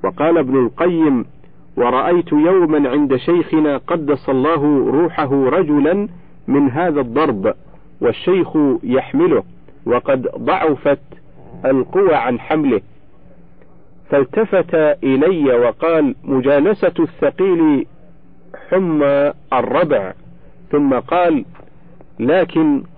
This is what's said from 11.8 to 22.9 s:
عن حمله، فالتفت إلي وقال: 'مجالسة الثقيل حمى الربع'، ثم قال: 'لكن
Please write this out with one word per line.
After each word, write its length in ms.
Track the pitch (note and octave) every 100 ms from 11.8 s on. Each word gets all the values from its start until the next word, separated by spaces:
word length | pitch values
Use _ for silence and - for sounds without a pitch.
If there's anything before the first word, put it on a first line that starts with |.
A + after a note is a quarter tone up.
| B2+ F#3 F#3+ C#3+
عن 240 | A#2+ A#2
حمله، 420 | - D#3 C#3+ G#2+ - - - - - - - - - - - - -
فالتفت 680 | C#3+ C3 G#3+ A3 F#3 E3 E3 D3+ C#3+
إلي 500 | C3+ C3+ E3 F3 C#3
وقال: 600 | A#2+ A#2+ - E3 D#3+ C#3 -
'مجالسة 680 | - C3 C3 C#3+ F3+ G3+ F3+ -
الثقيل 880 | E3 - D#3 - F#3+ E3+ D#3 C3+ - - - - - - - - -
حمى 640 | F#3 F3+ D3+ C#3+ C#3 C#3+ - -
الربع'، 600 | B2+ A#2+ C#3+ D#3+ A#2 F#2 - - - - - -
ثم 220 | D3 C#3
قال: 520 | B2+ - F3 F3 D3 - - - - - - - -
'لكن 640 | A#2+ F#3 E3+ E3 D#3 C#3 -